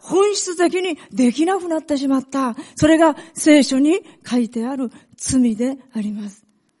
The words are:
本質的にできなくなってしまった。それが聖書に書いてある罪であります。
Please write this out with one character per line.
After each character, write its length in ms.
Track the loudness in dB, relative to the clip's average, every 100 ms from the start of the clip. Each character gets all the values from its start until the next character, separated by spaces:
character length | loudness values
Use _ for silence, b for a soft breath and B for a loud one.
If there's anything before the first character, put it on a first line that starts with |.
本 360 | -4 0 0 0
質 200 | -6 -2
的 260 | 0 0
に 160 | -4 -6 B
で 220 | 0 0
き 140 | 2 0
な 120 | -2
く 100 | -4
な 100 | -6
っ 40 |
て 140 | -4 -4
し 100 | 0
ま 120 | -2
っ 60 |
た。 300 | -2 -4 -4 -6 B 0
そ 100 | 2
れ 120 | 4
が 180 | 4 0 B
聖 280 | -2 4 6
書 160 | 4 2
に 220 | 2 0 B B -4
書 100 | -2
い 120 | -2
て 160 | -4 -6
あ 100 | -6
る 140 | -8 b b -12
罪 400 | -2 2 2 0
で 220 | -4 -6 -8
あ 60 | -8
り 120 | -6
ま 160 | -8 -12
す。 160 | -16 _ _ _ _